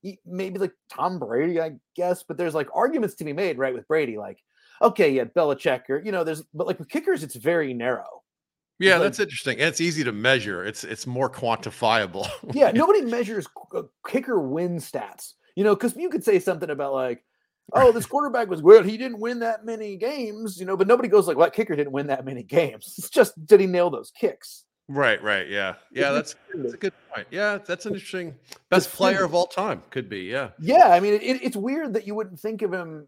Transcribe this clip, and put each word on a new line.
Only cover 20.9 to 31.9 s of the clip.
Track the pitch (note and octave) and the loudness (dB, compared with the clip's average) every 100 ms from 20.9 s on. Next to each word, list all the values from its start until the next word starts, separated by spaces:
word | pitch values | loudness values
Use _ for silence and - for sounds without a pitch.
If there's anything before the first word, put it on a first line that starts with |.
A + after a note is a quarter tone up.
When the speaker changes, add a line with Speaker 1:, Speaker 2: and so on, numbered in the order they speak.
| B3 A#3+ | 4 6
Speaker 1:
goes | G#3 F3 | 4 4
like, | C#3+ | 2
"Well, | E3+ | 2
that | |
kicker | - G#3+ D3+ | 2 -2 -2
didn't | C#3+ | -2
win | C3+ C#3+ | -4 -4
that | C3+ C3+ | -6 -6
many | B2+ | -12
games." | G2+ D3 D#3+ A2 - - | 0 0 0 -6 -18 -14
<laughs> | |
It's | - | -2
just, | - A3 - D#3 | 2 2 0 6
"Did | G3+ | 6
he | F#3+ | 6
nail | F3+ F3 | 2 0
those | D3 - | -2 -12
kicks?" | _ F#3+ - - - _ _ - | _ -4 -4 -20 -20 _ _ -8
Speaker 2:
Right, | C#3 C3 G#2+ | 0 2 2
right, | G#2+ G2+ D#2+ | 0 -2 -2
yeah. | G2+ F#2+ - _ | -4 -6 -8 _
Speaker 1:
It's | B2+ | -4
Speaker 2:
Yeah, | C#3 | -2
that's, | C#3+ D3+ | -2 -4
that's | - _ | -16 _
a | F3 | -10
Speaker 1:
ridiculous. | B2 A#2 | -8 -6
Speaker 2:
good | - _ _ | -8 _ _
point. | A#2+ G2+ | -14 -10
Yeah, | F3 G#3 G3+ | -4 -4 -4
that's | G3+ F3+ A3 | -8 -8 -6
interesting. | G3+ - F#3 E3+ C#3 _ | -10 -8 -10 -10 -14 _
Speaker 1:
The | - _ | -20 _
Speaker 2:
Best | F#3 - | 2 2
player | - F#3+ G3 | 0 2 2
Speaker 1:
thing | F3+ | 2
Speaker 2:
of | E3+ | 2
all | F3+ | 0
time | - G3+ G#2 - | -2 -4 -6 -8
could | C3+ G#2 | -10 -8
be, | G2 | -10
yeah. | F#2 B2+ B2 - | -6 -6 -6 -8
Speaker 1:
Yeah, | D#3 D#4 C4+ | 2 8 8
I | F3 | 8
mean, | G3+ | 6
it, | G#3 A#3+ B3+ | 0 0 -2
it's | B3+ G3+ | -2 -4
weird | A3 D4 D4 | -4 -4 -4